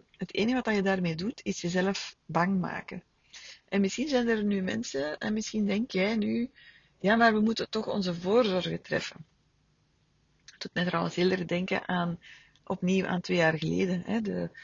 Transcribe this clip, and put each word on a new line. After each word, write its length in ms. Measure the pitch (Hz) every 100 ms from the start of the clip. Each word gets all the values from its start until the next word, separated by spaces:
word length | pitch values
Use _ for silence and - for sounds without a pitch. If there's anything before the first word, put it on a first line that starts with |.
| _ -
het 160 | 185
enige 220 | - 214 254
wat 100 | 233
dat 100 | 208
je 60 |
daarmee 340 | 196 190 175 156
doet, 240 | 196 -
is 180 | - 190
jezelf 540 | 175 180 190 196 - - -
bang 340 | 165 180 196
maken. 440 | 165 156 - 185 - _ _ - - - -
En 120 | 196
misschien 260 | 190 - 302
zijn 200 | 254 233
er 160 | 220
nu 180 | 208 202
mensen, 560 | 185 220 240 - 302 -
en 160 | 214
misschien 320 | 214 214 214 202
denk 260 | 202 254
jij 240 | 190 196 226
nu, 360 | 208 226 247 - - - _ -
"Ja, 160 | 190 226
maar 180 | 233
we 60 | 214
moeten 300 | 220 226 -
toch 180 | 220 -
onze 260 | 208 180 170
voorzorgen 680 | 180 226 220 185 165 170
treffen." 440 | - 170 - - - _ _ _ _ _ _ _ _ _ _ _ - -
Het 0 |
doet 120 | -
mij 120 | - 175
trouwens 300 | 170 170 -
heel 160 | 180
erg 140 | 185 170
denken 420 | 175 185 190 -
aan, 320 | 180 175 170 - - _ _
opnieuw 420 | - 190 180 190 -
aan 160 | 180
twee 160 | - 180
jaar 200 | 160 160
geleden, 440 | 160 175 190 180 -
hè, 160 | 220
de, 280 | 208 180 170 -